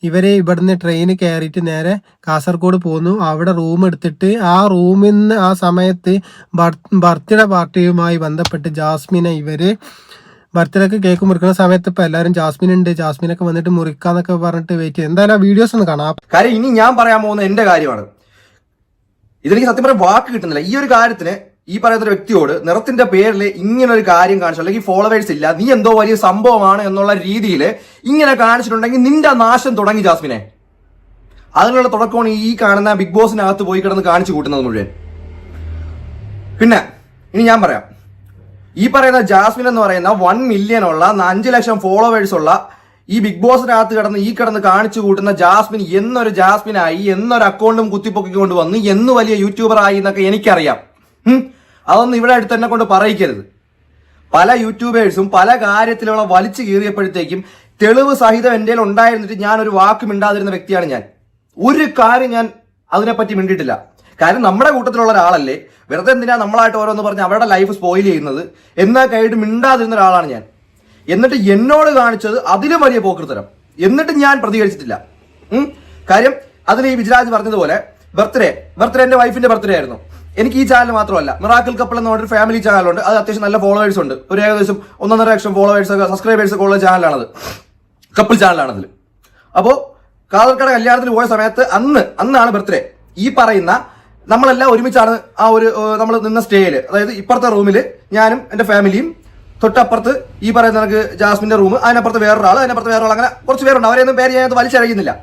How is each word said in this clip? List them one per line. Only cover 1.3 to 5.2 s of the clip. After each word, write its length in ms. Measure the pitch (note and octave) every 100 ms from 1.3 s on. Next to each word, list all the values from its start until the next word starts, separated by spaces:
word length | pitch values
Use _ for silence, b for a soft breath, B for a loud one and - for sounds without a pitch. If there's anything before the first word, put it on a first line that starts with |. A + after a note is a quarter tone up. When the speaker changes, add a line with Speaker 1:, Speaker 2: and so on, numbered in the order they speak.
| E3 D#3+ D3+ E3
Speaker 1:
നേരെ 320 | D#3 E3 G3+ _ _ -
കാസർഗോഡ് 500 | D#3 D3 F3 F3+ F#3
പോന്നു. 420 | F3 D#3+ E3+ G#3
അവിടെ 320 | E3 D#3 F3
റൂം 340 | F3 E3 E3+ F#3
എടുത്തിട്ട് 520 | E3+ F3 D3+ F#3+ A3+
ആ 300 | F#3 F3+ G#3
റൂമിൽ 440 | F3+ F3+ F#3+ G3+
നിന്ന് 240 | G#3